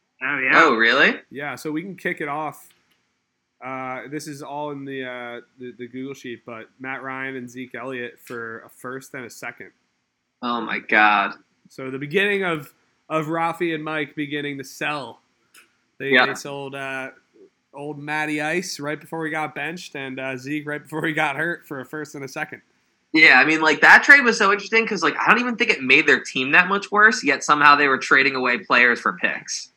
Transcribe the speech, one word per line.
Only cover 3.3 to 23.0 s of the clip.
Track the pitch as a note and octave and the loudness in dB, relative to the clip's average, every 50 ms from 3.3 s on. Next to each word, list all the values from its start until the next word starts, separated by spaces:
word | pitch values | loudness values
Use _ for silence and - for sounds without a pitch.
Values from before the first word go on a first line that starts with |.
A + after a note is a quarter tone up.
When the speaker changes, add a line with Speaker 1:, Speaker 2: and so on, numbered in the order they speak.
| _ _ _ _ _ _ B2 | _ _ _ _ _ _ -12
Speaker 3:
Uh, | B2+ C3 C3 C3 B2+ C3 B2+ G#2+ C3 | -10 -8 -8 -8 -8 -8 -10 -10 -10
this | C#3+ D#3 C#3+ D#3 | -10 -10 -10 -12
is | C#3+ C#3 D3+ | -14 -14 -14
all | B2+ C#3+ D3 D3 D3 | -12 -10 -8 -8 -8
in | C#3+ C#3 C#3 | -8 -10 -10
the, | C3+ C3+ C3+ C3 | -10 -10 -8 -8
uh, | B2+ B2 B2 A#2+ A#2+ A#2+ A#2+ - _ _ C3 | -8 -8 -10 -10 -10 -10 -12 -16 _ _ _
the, | B2 B2 A#2 | -16 -16 -14
the | A#2+ B2 A#2+ | -14 -14 -12
Google | B2 C3 C3 C#3 C3+ | -10 -12 -10 -10 -12
sheet, | C3+ - B2+ A#2 A2+ _ | -12 -12 -12 -12 -12 _
but | B2 A#2 A2 A2 - _ _ | -14 -16 -14 -16 -18 _ _
Matt | C3 C3 C3+ B2+ B2+ | -12 -10 -10 -10 -10
Ryan | C3+ C3 C3 C3 C3+ C3+ | -10 -8 -8 -8 -8 -8
and | C3 B2 B2 | -10 -12 -12
Zeke | A#2+ B2+ B2+ B2 - | -14 -14 -14 -12 -12
Elliott | A#2 A#2+ C3+ C3 B2 A#2+ A#2 - _ | -12 -10 -8 -8 -8 -10 -10 -12 _
for | _ - B2+ A#2 A2+ A2+ A2+ A2+ | _ -14 -12 -10 -10 -12 -12 -14
a | - A#2 | -18 -20
first | _ _ - B2+ C3 C3+ C3+ - - | _ _ -14 -12 -12 -12 -14 -14 -16
and | C3+ B2 | -16 -14
a | G#2+ | -16
second. | - - - A#2 A#2 _ G2 F2+ _ _ _ _ _ _ _ _ _ _ _ _ _ _ B2 | -16 -14 -14 -14 -14 _ -20 -20 _ _ _ _ _ _ _ _ _ _ _ _ _ _ -6
Speaker 2:
Oh, | B2 A#2+ A#2 | -6 -4 -4
my | A2 G#2+ G#2 G#2 | -4 -4 -6 -8
God. | - - A2+ G#2+ G#2+ G#2+ G#2 G2+ G2 G2+ - - _ _ _ _ _ _ | -4 0 4 4 6 6 4 4 2 -2 -4 -10 _ _ _ _ _ _
Speaker 3:
So | _ - C3 C3 | _ -12 -12 -10
the | C3 C3+ | -8 -8
beginning | C#3+ D3 D3+ F3 G3+ G#3 G3+ G3 F#3+ | -8 -4 -2 0 0 0 0 -2 -2
of, | F3 E3 D3+ C#3 - _ _ _ _ _ _ _ - | -2 -4 -6 -8 -14 _ _ _ _ _ _ _ -6
of | D#3 D#3 D#3 | -4 -4 -4
Rafi | D3+ E3 E3 E3 E3+ D#3+ - F3+ E3+ D#3+ | -2 -4 -2 -2 -4 -4 -4 -4 -4 -4
and | D3+ D#3 | -4 -6
Mike | D#3 D#3 D#3 D3+ D3 - | -6 -6 -6 -6 -6 -8
beginning | D#3 D3 C#3 C#3+ D3 C#3+ C#3+ C#3 C3+ | -10 -8 -6 -6 -8 -6 -8 -8 -10
to | C3 | -12
sell. | - - - D3+ C#3 D3+ D3 B2+ A#2 A2 - _ _ _ _ _ _ _ - _ _ _ _ _ _ _ _ | -14 -12 -8 -6 -6 -6 -6 -10 -12 -16 -20 _ _ _ _ _ _ _ -20 _ _ _ _ _ _ _ _
They, | C3 C#3 | 4 6
Speaker 2:
Yeah. | C3 B2+ B2 | 8 8 8
Speaker 3:
they | C3+ C3 | 6 2
sold, | - - C#3+ C#3 C#3 C#3 C3+ C3+ | -6 -10 -12 -12 -10 -12 -12 -10
uh, | C#3 C3+ C3+ C3+ C3 C3 C3 - _ _ _ _ A2+ G2 _ _ _ _ _ _ | -10 -10 -8 -8 -8 -10 -12 -14 _ _ _ _ _ -20 _ _ _ _ _ _
old | C#3+ C#3+ D3 D3 C#3+ | -14 -12 -12 -12 -10
Matty | D3 D3+ D3+ D#3 D3+ D3+ D3+ D3+ D3 | -8 -6 -4 -4 -2 -2 -2 -2 -2
Ice | D#3 E3 F3+ F3+ F3+ - - | -2 -2 -4 -4 -6 -10 -8
right | C#3+ D3 D3+ D3 | -8 -8 -8 -8
before | D#3 - E3 E3 D#3+ | -10 -10 -8 -6 -6
he | D#3 | -4
got | D#3 D#3 D#3 D3+ - | -4 -4 -6 -6 -6
benched | D3 C#3+ D#3 F3 F3 - - - | -8 -8 -8 -8 -10 -14 -14 -12
and, | C#3+ C3+ C3 C3 C3+ | -10 -10 -10 -10 -8
uh, | C3 C3+ C3 | -8 -8 -8
Zeke | B2+ B2+ C#3 D3+ D3+ C#3+ | -8 -8 -6 -6 -6 -6
right | D3 D3 D3 D3 | -6 -8 -10 -10
before | - D3+ D#3+ D#3+ | -10 -8 -4 -4
he | E3 D#3 | -4 -2
got | D3+ D3+ D3+ C3+ | -2 -2 -2 -2
hurt | C#3+ D#3+ E3+ E3+ - - | -4 -4 -6 -6 -8 -10
for | - D3+ C3+ | -14 -12 -12
a | B2 | -12
first | - - D3+ D3 D3 - | -12 -12 -12 -12 -12 -12
and | D3 C#3 | -14 -14
a | C3 | -12
second. | - D#3 D3+ - - G#2 _ _ _ _ _ _ _ _ | -10 -10 -10 -10 -12 -18 _ _ _ _ _ _ _ _